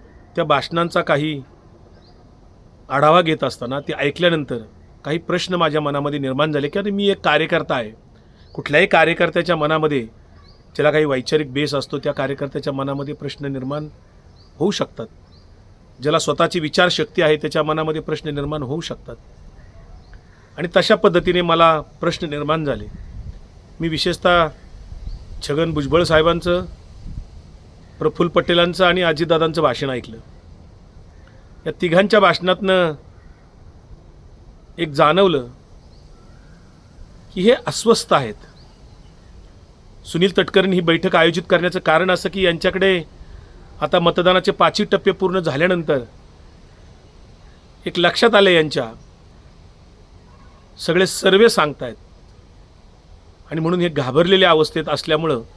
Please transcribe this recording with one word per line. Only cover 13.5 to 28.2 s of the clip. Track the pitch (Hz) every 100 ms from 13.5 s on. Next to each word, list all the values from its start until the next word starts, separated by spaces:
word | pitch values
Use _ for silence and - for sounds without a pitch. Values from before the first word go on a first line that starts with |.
| 135 131 147 151 - - - - - - -
होऊ | 202
शकतात, | - - - 214 - - - - - - - - -
ज्याला | 135 156
स्वतःची | 156 143 165 180
विचारशक्ती | 151 185 180 175 151 -
आहे | 156 156
त्याच्या | 151 160
मनामध्ये | 151 156 160 156
प्रश्न | - 151 156
निर्माण | 143 143 151
होऊ | 127 123
शकतात. | - 123 - 117 - - - - - - - - - - - - - -
आणि | 170 185
तशा | 175
पद्धतीने | 214 202 175 165 180
मला | 175 165 165 156 143 -
प्रश्न | 165 - 165
निर्माण | 147 147 160
झाले. | 147 110 104 - - - - - - - - -
मी | 165
विशेषतः | 156 185 156 185 175 156 - - - - - - - - -
छगन | - 147 165
भुजबळ | 156 135 160
साहेबांचं, | 170 160 160 170 175 175 180 - - - - - - - - - - - - -
प्रफुल्ल | 151 -